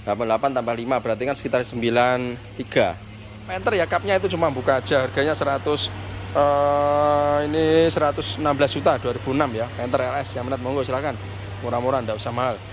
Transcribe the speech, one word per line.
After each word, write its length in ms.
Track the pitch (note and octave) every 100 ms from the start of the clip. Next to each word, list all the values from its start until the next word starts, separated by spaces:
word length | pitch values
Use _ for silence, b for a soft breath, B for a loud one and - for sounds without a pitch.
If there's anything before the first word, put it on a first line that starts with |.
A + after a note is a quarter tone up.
Delapan 100 | G#2
puluh 140 | G2+ A2+
delapan 220 | A2 C#3
tambah 220 | B2+ A#2 A#2
lima, 200 | A#2 B2+
berarti 240 | A2+ G#2+
kan 80 | B2+
sekitar 320 | C3+ A#2+ B2
sembilan 720 | A#2+ B2 A#2 A#2 B2 B2 B2 A#2+ - -
tiga. 340 | B2 B2+ G2+ E2 - - - - -
Panther 320 | F#3 G#3 G#3
ya, 80 | E3
cupnya 320 | F3 G3 F#3+
itu 80 | F#3+
cuma 240 | E3+ E3
buka 320 | C3 C3+ C3
aja, 240 | A#2 C#3+ B2+
harganya 240 | - D3
seratus, 560 | D3 C#3+ C#3 D3 D3 - - - - - -
eh, 1000 | C#3+ C#3+ C#3+ C#3+ D3 D3 D3 D3 D3 D3 D3
ini 400 | D#3 D#3+ D#3+ E3
seratus 480 | D#3+ D3+ C#3+ D3 -
enam 160 | D3+
belas 240 | C#3 C#3+ -
juta, 240 | - C3+
dua 160 | B2 B2
ribu 160 | A2
enam 160 | C3+ C#3+ A2+
ya. 80 | A#2 G2
Panther 240 | B2 C3
L 160 | B2+ C#3
S, 160 | C3+ C3
yang 80 |
minat, 160 | B2 C3+
monggo, 240 | B2+ C#3
silakan. 320 | B2+ B2+ D3 A2 G2 - - -
Murah-murah, 400 | A#2+ A#2+ B2 C3+
ndak 160 | A2+ G#2+
usah 80 | A#2+
mahal. 320 | A#2+ B2+ G#2 -